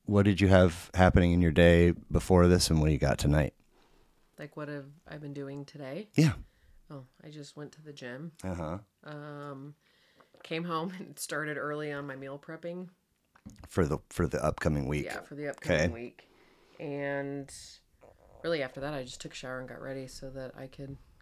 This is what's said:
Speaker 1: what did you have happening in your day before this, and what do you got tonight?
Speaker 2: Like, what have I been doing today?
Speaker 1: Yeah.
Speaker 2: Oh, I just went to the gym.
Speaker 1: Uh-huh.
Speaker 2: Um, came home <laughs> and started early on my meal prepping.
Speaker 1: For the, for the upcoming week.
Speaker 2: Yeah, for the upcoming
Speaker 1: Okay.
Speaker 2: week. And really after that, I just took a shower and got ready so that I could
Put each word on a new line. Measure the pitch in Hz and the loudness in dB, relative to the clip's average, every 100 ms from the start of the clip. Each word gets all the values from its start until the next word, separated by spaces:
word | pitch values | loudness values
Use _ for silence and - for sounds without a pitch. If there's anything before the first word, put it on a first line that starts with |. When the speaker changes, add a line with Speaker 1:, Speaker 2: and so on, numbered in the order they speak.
| - | 0
Speaker 1:
what | 104 101 | 4 4
did | 87 | 4
you | 95 | 6
have | 95 92 82 - - | 8 8 4 -6 4
happening | 92 98 87 | 6 8 6
in | 87 | 4
your | 85 | 4
day | 76 87 85 85 - - | 8 8 8 6 4 -2
before | 85 - 92 87 | -2 4 6 8
this, | 90 - | 6 4
and | 80 | 2
what | 78 | 2
do | |
you | 73 | 2
got | 73 - | 0 0
tonight? | 71 73 71 - _ _ _ _ _ _ _ - | 2 2 2 -4 _ _ _ _ _ _ _ -16
Speaker 2:
Like, | 151 - | -14 -12
what | 147 | -12
have | 147 139 151 - | -12 -14 -20 -18
I | 151 | -14
been | 147 | -12
doing | 143 139 143 139 | -10 -10 -12 -14
today? | 151 135 151 214 | -14 -12 -12 -2
Speaker 1:
Yeah. | - 156 - - _ _ - _ | 2 2 2 -12 _ _ -20 _
Speaker 2:
Oh, | 147 127 _ - | -18 -18 _ -20
I | |
just | 151 143 - | -18 -18 -16
went | 147 | -16
to | - | -16
the | 151 | -20
gym. | 139 123 127 170 - | -16 -14 -12 -12 -12
Speaker 1:
Uh-huh. | 92 87 78 95 113 _ | -10 -8 -6 -8 -12 _
Speaker 2:
Um, | - 147 147 147 143 135 143 147 _ _ _ _ _ _ | -18 -16 -14 -14 -14 -14 -16 -20 _ _ _ _ _ _
came | - 165 | -8 -6
home | 175 160 170 180 | -4 -4 -6 -10
<laughs> | |
and | - 143 | -14 -14
started | - 151 151 143 | -8 -6 -6 -6
early | 147 151 151 | -6 -6 -6
on | 143 143 | -8 -10
my | 135 | -12
meal | 135 143 | -12 -14
prepping. | - 160 170 175 180 _ _ _ _ _ - - - | -14 -12 -10 -10 -12 _ _ _ _ _ -20 -20 -6
Speaker 1:
For | - 78 | 0 0
the, | 73 - | 0 -4
for | - 82 | -2 0
the | 71 76 | 2 -2
upcoming | 76 - 73 67 | 0 0 0 0
week. | 73 67 | -2 -4
Speaker 2:
Yeah, | - | -10
for | - 143 | -12 -10
the | 147 | -10
upcoming | - - 165 139 | -8 0 2 2
Speaker 1:
Okay. | |
Speaker 2:
week. | 117 120 - _ _ _ _ _ - | -2 -12 -16 _ _ _ _ _ -12
And | 147 143 143 143 139 143 139 - - - _ _ - _ _ 107 | -8 -6 -4 -4 -6 -8 -12 -18 -20 -20 _ _ -20 _ _ -10
really | 160 165 | -4 -4
after | 131 139 | -4 -6
that, | 139 | -8
I | 135 | -8
just | 127 - | -10 -12
took | 160 | -14
a | - | -12
shower | 127 127 | -10 -10
and | 127 | -10
got | 127 | -12
ready | 135 135 127 | -10 -10 -12
so | - 135 | -14 -14
that | 135 131 - | -12 -14 -14
I | 135 | -16
could | - 139 139 - _ | -14 -14 -14 -18 _